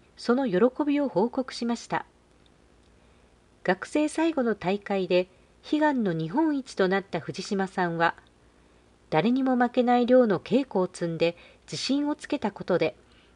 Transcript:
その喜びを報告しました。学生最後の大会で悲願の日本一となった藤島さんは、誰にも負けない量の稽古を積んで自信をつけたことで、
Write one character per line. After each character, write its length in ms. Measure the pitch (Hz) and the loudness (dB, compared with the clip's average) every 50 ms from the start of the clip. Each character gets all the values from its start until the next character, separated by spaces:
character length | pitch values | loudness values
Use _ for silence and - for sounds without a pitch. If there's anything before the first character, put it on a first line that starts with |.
| _ _ _ | _ _ _
そ 200 | - - - 240 | -12 -2 0 0
の 120 | 262 277 240 | 2 2 0
喜 380 | 175 180 220 254 - - 302 | 2 4 2 2 2 0 -2
び 160 | 294 285 285 | 0 0 0
を 80 | 285 254 | 0 0
報 200 | - 180 208 240 | 0 0 0 0
告 240 | - - 254 - - | 0 -4 -6 -6 -6
し 120 | - 233 | -8 -6
ま 100 | 233 233 | -6 -6
し 120 | - - - | -6 -6 -6
た。 180 | 170 - - _ _ _ _ _ _ _ _ _ _ _ _ _ _ _ _ _ _ _ _ _ _ _ _ _ _ _ _ _ _ _ - | -8 -8 -8 _ _ _ _ _ _ _ _ _ _ _ _ _ _ _ _ _ _ _ _ _ _ _ _ _ _ _ _ _ _ _ -2
学 220 | - 185 - - - | -2 -2 -2 -2 -4
生 200 | - 302 302 302 | -2 0 0 0
最 240 | - - 320 330 | 0 0 0 0
後 100 | 320 277 | 0 0
の 140 | 247 233 208 | -2 -2 -2
大 240 | - - 175 196 202 | -2 -2 -2 -2 -2
会 300 | - - 202 196 185 170 | -2 -4 -4 -4 -2 2
で 180 | 180 180 180 - _ _ _ _ _ _ - - | 2 0 0 0 _ _ _ _ _ _ -8 -4
悲 100 | - 302 | 0 2
願 240 | 302 302 285 254 220 | 2 2 2 2 0
の 80 | 190 165 | 0 0
日 180 | 160 160 156 | -2 -4 -2
本 260 | 180 285 330 311 294 277 | -2 0 0 0 0 -2
一 180 | 254 - - | -6 -8 -2
と 120 | - 196 180 | 0 0 2
な 140 | 190 196 | 2 0
っ 20 | 190 | -2
た 160 | - - 170 | -4 -8 -8
藤 240 | - - 139 - 185 | -6 -6 -10 -8 -6
島 240 | - 214 196 196 185 | -4 -2 -2 -2 -4
さ 180 | - - 180 175 | -2 -4 -2 -2
ん 100 | 170 165 | 0 0
は、 180 | 165 - - - - _ _ _ _ _ _ _ _ _ _ _ _ _ _ _ _ - | 0 0 0 -4 -14 _ _ _ _ _ _ _ _ _ _ _ _ _ _ _ _ -2
誰 200 | - 156 160 233 | 0 2 2 4
に 100 | 247 269 | 2 2
も 140 | 262 262 254 | 2 2 2
負 140 | 247 247 240 | 2 2 0
け 140 | - 254 240 | 2 0 2
な 140 | 240 247 247 | 2 4 2
い 80 | 247 | 4
量 220 | 220 254 254 247 220 | 6 6 6 6 6
の 120 | 185 151 | 4 0
稽 280 | - - 185 262 277 - | 0 0 0 0 0 0
古 140 | - 202 | 0 0
を 80 | 185 180 | 0 -2
積 200 | - - 175 170 | -2 -6 -6 -6
ん 60 | 165 156 | -2 0
で 180 | 170 170 170 - - - - _ _ | 0 -2 -2 -4 -14 -20 -20 _ _
自 120 | - - 147 | -12 -10 -8
信 320 | - - 269 285 294 294 | -4 -2 -2 -2 0 -2
を 60 | 294 | -4
つ 120 | - - - | -6 -6 -6
け 100 | 302 285 | -6 -4
た 140 | - 208 | -4 -4
こ 120 | - - - | -6 -6 -4
と 140 | - 185 160 | -2 0 0
で、 180 | - - - _ _ _ _ _ _ _ _ | 0 0 -4 _ _ _ _ _ _ _ _